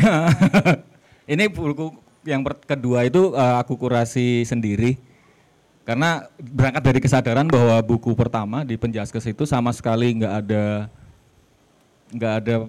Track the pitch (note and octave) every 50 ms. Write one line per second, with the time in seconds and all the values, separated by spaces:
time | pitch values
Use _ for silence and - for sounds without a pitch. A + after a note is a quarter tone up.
0 | C#3+ A3+ F3+ D3+ E3 E3+ D3 - F#3+ - - G3 - F#3 D#3 - - _ _ _
1 | _ _ _ _ _ - D3 D#3+ G#3 G#3+ E3+ E3 E3 D3 D3 C#3+ D#3+ D#3+ D#3 -
2 | _ _ _ _ - D3+ C#3+ C3+ C3+ - - - _ - D3 C#3 B2 B2 B2 B2
3 | A#2+ B2+ B2 F3+ F#3+ F#3 B2+ C3+ C3 B2 B2 A#2+ A#2+ - B2+ A#2+ B2+ B2 B2 A#2+
4 | A#2 A#2 - B2+ B2 B2 A#2+ A#2+ A#2+ A#2 B2 A#2 A2 G#2 G2+ G2+ A2+ B2 C3 -
5 | - _ _ _ _ _ _ _ _ _ _ _ _ _ _ _ _ - A#2 B2+
6 | D#3 E3+ E3 - - - _ - - A#2+ C#3+ C3 B2+ C3+ B2+ D3 B2+ C#3+ B2+ C3
7 | - C3 C3+ B2+ - B2 A#2 B2+ D3 D#3+ C#3 B2 A#2+ A#2 A2+ A2+ A2 A2+ A#2+ A2+
8 | - A#2+ A2+ - A#2 A2 - A2+ G#2 G2+ A2+ C#3 D3+ B2+ A2+ A2 - A2+ A2 A2
9 | G#2 G#2+ - A#2 - A#2 G#2+ - D3+ D3+ C#3+ B2 A#2+ A#2+ A#2 - - A#2+ A2+ A#2
10 | A#2+ B2 A2+ A2+ A2 G2+ G2 G#2+ G#2 G2+ G#2+ G#2 G#2 G#2 G#2 G#2 G#2 A2 - -
11 | - - - _ _ _ _ _ _ _ _ _ _ _ _ _ _ _ _ _
12 | _ _ - A#2+ A#2 A2+ G#2+ A2 G#2+ A#2 A#2 A2+ A2+